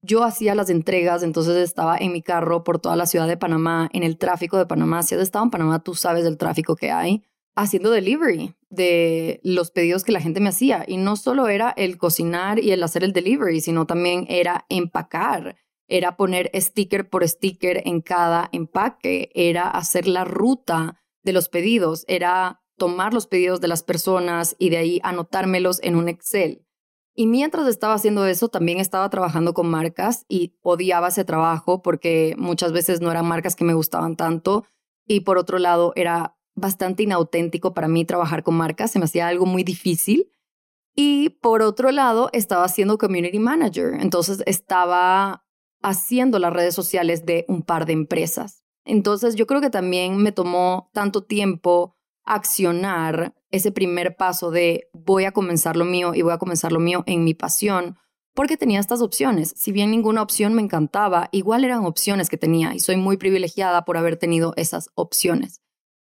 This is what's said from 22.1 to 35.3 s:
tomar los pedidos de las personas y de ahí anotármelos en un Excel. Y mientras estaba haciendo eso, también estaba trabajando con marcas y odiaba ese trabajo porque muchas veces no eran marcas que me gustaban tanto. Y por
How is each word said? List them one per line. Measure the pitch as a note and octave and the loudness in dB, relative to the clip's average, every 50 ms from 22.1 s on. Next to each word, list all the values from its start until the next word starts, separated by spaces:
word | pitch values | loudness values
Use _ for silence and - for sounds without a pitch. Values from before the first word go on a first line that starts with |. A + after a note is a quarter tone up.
| F#3 F3+ F3 F3 F3+ F#3 F#3 F3+ F3 _ _ _ _ _ | -4 -2 0 0 0 0 0 -2 -4 _ _ _ _ _
tomar | F#3 F3 F3 F3+ F#3 G#3+ A3 | -2 -2 0 0 -2 0 0
los | A#3+ G#3+ | -2 -2
pedidos | _ - F#3 F3+ F3+ F#3 F3+ | _ 0 2 2 2 0 0
de | E3+ F3 | -2 -2
las | E3+ E3 - | -2 -2 -4
personas | - F3+ E3 - - F#3+ F#3 F3 F3 E3+ E3+ E3+ E3 - _ | -4 -4 -2 0 0 0 0 0 -2 -2 -2 -2 -4 -4 _
y | F#3 F#3+ | 0 0
de | F3+ E3 | 2 2
ahí | E3 E3 F3 F3 - | 0 0 0 -2 -2
anotármelos | - F3+ F3 E3+ - - G3 F#3+ F#3+ F#3 F3+ F3+ F#3 F3+ F3+ - | -4 -4 -4 -6 -4 -2 -2 0 0 0 2 2 0 0 0 -2
en | - E3+ | 0 0
un | E3 E3+ E3+ | 2 0 0
Excel. | E3+ F3 - - - G3+ F#3 D#3 C#3+ - _ _ _ _ _ _ _ _ _ _ _ | -4 -6 -10 -4 0 0 0 0 -2 -8 _ _ _ _ _ _ _ _ _ _ _
Y | - A#3 | 0 0
mientras | A3 A#3 B3+ C#4+ D#4 D4+ E4+ D4+ C4 | 2 2 2 0 0 -2 0 0 0
estaba | A3+ F#3+ - G#3+ A3 | 0 0 0 0 0
haciendo | G#3 G#3 G#3+ G#3 G#3 G3 | 2 2 0 2 2 2
eso, | F#3+ F#3 F3 A#3 A3+ | 0 2 0 -2 -2
también | - F#3+ E3+ E3+ F3 F#3 | 0 0 0 0 0 -2
estaba | F#3+ F#3 - F#3+ F#3+ G3 | -4 -2 -2 -2 -2 -2
trabajando | G3 F#3+ F#3 E3+ D3 E3 E3 E3+ F3 | 0 -2 -2 0 0 0 0 0 0
con | F#3+ - E3+ | 0 0 0
marcas | E3 D#3+ D#3+ E3 E3+ - - G#3+ A#3+ - - _ | 0 0 -2 -4 -4 -2 -2 -2 -2 -4 -6 _
y | - F#3 F3 F3 _ _ _ | -2 -2 -2 -4 _ _ _
odiaba | F3+ F3 E3+ F3+ F#3 F3+ F3 E3+ F3+ | 0 0 2 2 0 2 2 2 0
ese | F3 G#3 F#3 | 0 -2 -2
trabajo | F3+ D#3+ D#3+ D#3 E3 E3 D#3+ - - F3+ F#3 - | 0 0 2 2 2 0 0 0 -2 -2 0 0
porque | F3+ E3+ - - E3+ E3 D#3+ D#3+ D#3+ D#3+ - | -2 -2 0 0 0 2 2 2 2 0 -2
muchas | - F3 F3 E3+ F3+ E3+ D#3+ | -2 -2 -2 0 0 0 0
veces | F3 E3+ - F#3 E3+ E3+ | 0 0 0 0 0 0
no | E3+ | -2
eran | E3 E3 E3+ | 0 0 0
marcas | E3+ E3+ E3+ E3+ F#3 F3+ | 0 0 -2 -2 -4 -2
que | - F3 | 0 2
me | E3+ E3 | 2 2
gustaban | D#3+ D#3+ - - E3+ E3 E3 E3 | 2 0 -2 -2 -4 -4 -4 -4
tanto. | E3 E3+ E3 E3 E3 - F#3 G3 G#3 - _ _ _ _ _ _ _ _ | -2 -2 -2 -2 -2 0 0 0 0 -2 _ _ _ _ _ _ _ _
Y | _ G#3+ G3+ | _ 0 0
por | F3 - | 2 4